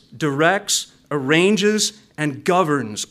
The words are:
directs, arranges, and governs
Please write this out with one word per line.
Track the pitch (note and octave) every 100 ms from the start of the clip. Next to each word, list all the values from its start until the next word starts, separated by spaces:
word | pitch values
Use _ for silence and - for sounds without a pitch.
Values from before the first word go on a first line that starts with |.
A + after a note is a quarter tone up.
| _
directs, | B2+ D#3 C#3 E3 G3 G3+ - - _ -
arranges, | D3 C3 D#3+ F#3+ G#3 G#3 G#3+ G#3 - _ -
and | D3+ B2+
governs | D#3 F3+ E3 C#3+ A2+ G2+ -